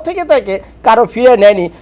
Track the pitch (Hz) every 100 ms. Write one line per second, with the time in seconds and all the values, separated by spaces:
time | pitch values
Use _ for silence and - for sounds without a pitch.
0 | 339 359 349 285 202 190 - - - 226
1 | 226 226 247 233 208 202 175 -